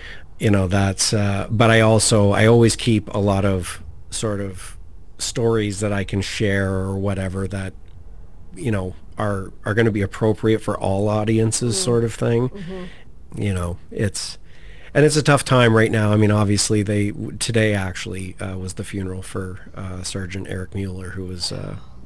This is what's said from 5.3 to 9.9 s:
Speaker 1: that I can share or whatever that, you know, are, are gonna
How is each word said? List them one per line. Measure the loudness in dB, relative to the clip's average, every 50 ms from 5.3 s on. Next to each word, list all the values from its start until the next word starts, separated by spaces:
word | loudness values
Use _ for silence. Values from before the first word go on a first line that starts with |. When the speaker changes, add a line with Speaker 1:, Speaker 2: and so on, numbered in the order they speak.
| -2 0 2 2 2 2 2 0 -2 -2
Speaker 1:
that | -2 0
I | 0 -2
can | -2 0 -2 -2
share | -2 -2 -2 0 2 2 4 2 2 2
or | 0 0 -2 -2 -2 -2
whatever | -2 -2 -2 -2 -2 -4 -2 -4 -4 -4
that, | -4 -6 -6 -8 -10 -12 -16 -16 -16 -16 -16 -16 -14 -14 -14 -16 -16 -16 -14 -14 -12
you | -6 -4 -2
know, | -2 -2 -2 -6 -8 -10 -14 -10 -6 -4
are, | -2 -2 -2 -4 -6 -8 -12 -6 -4
are | 0 2
gonna | 4 4 4